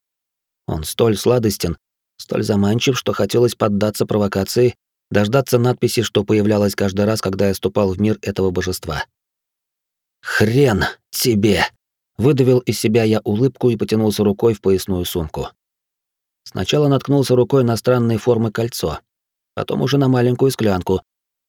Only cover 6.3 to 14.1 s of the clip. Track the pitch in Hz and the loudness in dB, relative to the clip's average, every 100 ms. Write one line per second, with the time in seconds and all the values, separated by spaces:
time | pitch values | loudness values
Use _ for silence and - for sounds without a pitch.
6.3 | 107 104 104 104 - 98 95 101 110 95 | 2 2 2 0 0 -2 0 0 -2 -4
7.3 | 98 101 92 101 107 98 92 107 104 - | -2 -2 0 -2 0 0 0 -2 -2 -4
8.3 | 101 95 90 90 90 87 73 - _ _ | -2 -2 -2 -4 -6 -8 -8 -10 _ _
9.3 | _ _ _ _ _ _ _ _ _ - | _ _ _ _ _ _ _ _ _ -6
10.3 | - 107 127 139 98 - - _ - 131 | 0 2 2 2 2 -2 -8 _ -4 -2
11.3 | 117 113 92 - - _ _ _ - 123 | 2 2 0 -2 -8 _ _ _ -2 2
12.3 | 139 127 127 - 110 110 117 110 107 - | 2 4 2 0 -2 0 2 2 0 0
13.3 | 104 131 - 123 110 104 110 107 | 0 0 0 0 0 0 0 0